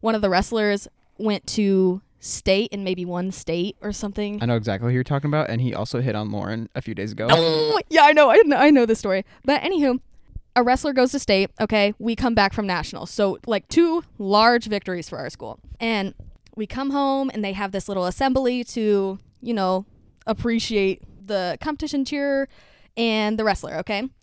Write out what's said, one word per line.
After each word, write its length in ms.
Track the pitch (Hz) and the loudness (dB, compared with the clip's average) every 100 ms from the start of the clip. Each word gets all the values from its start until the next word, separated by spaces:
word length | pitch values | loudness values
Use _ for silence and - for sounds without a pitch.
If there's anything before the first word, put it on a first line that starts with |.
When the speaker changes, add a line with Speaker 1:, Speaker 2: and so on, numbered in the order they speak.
Speaker 1:
one 140 | 226 | 0
of 80 | 220 | 2
the 80 | 202 | 4
wrestlers 560 | 180 202 226 208 202 - _ _ _ | 2 2 2 2 0 -4 _ _ _
went 260 | 214 202 - | -2 -2 -2
to 520 | - 202 190 185 185 _ _ | 0 4 6 4 2 _ _
state 480 | - - - 190 233 | -8 -4 2 2 0
and 120 | 202 | -4
maybe 200 | 196 180 | -4 -4
won 280 | 180 180 185 | -4 -4 -4
state 440 | 190 - 170 190 - | -6 -4 -2 -2 -4
or 100 | 208 | -8
something. 480 | 208 208 196 208 208 | -6 -6 -4 -6 -2
Speaker 2:
I 60 | 117 | 0
know 80 | |
exactly 360 | 117 107 98 117 | 0 0 -2 0
who 40 | |
you're 80 | 127 | 0
talking 260 | 127 143 147 | 0 -2 0
about, 220 | 151 156 | 0 0
and 100 | 113 | 0
he 140 | 127 | -2
also 260 | - 113 123 | -2 -4 -2
hit 140 | 127 | -2
on 160 | 107 107 | -2 -4
Lauren 380 | 104 95 113 110 - | -4 -4 -6 -6 -8
a 40 | |
few 140 | - | -8
days 160 | 110 104 | -8 -8
ago. 160 | 107 110 | -6 -4
Speaker 1:
Oh, 500 | - - - 453 427 - | -2 -4 -4 -4 -6 -2
yeah, 140 | 320 | 2
I 80 | 294 | 4
know. 180 | 302 285 | 4 4
I 60 | 339 359 | 4 4
know, 100 | 277 | 4
I 140 | 285 | 4
know 160 | 285 233 | 4 2
the 80 | |
story. 300 | 220 202 190 190 - | -2 -2 -4 -6 -8
But 160 | - 294 | -2 -2
anywho, 360 | 294 330 285 247 - - - - - | 0 0 0 -2 -6 -20 -18 -18 -4
a 80 | - | 0
wrestler 300 | 240 254 302 | 2 2 2
goes 180 | 262 254 | 2 2
to 60 | 277 | 0
state, 320 | - 190 196 - | 2 2 2 -2
okay? 320 | 208 214 202 208 | 0 2 2 0
We 160 | 214 | -4
come 200 | 226 254 | 0 2
back 180 | 226 196 | 4 2
from 140 | - 202 | 0 -2
nationals. 420 | 175 - - - | -2 -4 -10 -10
So, 280 | - 202 196 - | 0 0 0 -2
like, 200 | 208 - | -2 2
two 360 | - 339 330 - - | 4 4 2 -4 -8
large 480 | 196 208 226 240 226 | 2 6 6 6 2
victories 420 | 208 190 180 160 | -4 -2 -6 -6
for 100 | 156 | -8
our 120 | 117 | -8
school. 280 | - 110 - - - | -10 -12 -14 -16 -6
And 340 | 226 220 196 - - - _ | -2 0 -2 -8 -20 -20 _
we 120 | - 214 | -8 -8
come 240 | 247 277 | -4 -2
home, 400 | 277 277 269 269 | 2 2 2 0
and 100 | 220 | -2
they 100 | 196 | -4
have 180 | 196 202 | -4 -4
this 160 | 196 185 | -4 -4
little 180 | 196 180 | -2 -2
assembly 560 | 185 269 262 254 247 | 0 2 2 2 0
to, 540 | 240 - 214 202 196 196 - _ | -4 -2 2 2 2 -6 -14 _
you 140 | 240 | -6
know, 300 | 226 185 185 202 - _ _ - | -2 0 0 -2 -18 _ _ -6
appreciate 760 | 214 240 233 - 214 190 185 - - 196 | -2 0 0 0 0 2 0 -8 -20 -6
the 320 | 202 180 165 | -4 -2 -4
competition 440 | 302 302 311 285 | -6 -6 -4 -2
cheer 440 | 269 294 285 277 277 - - _ - - | -2 -2 0 0 -2 -8 -20 _ -16 -2
and 420 | 233 220 214 220 | 0 2 0 2
the 60 | |
wrestler, 320 | 220 190 - 160 | 2 0 -2 -8
okay? 320 | 170 202 254 _ | -4 -4 -4 _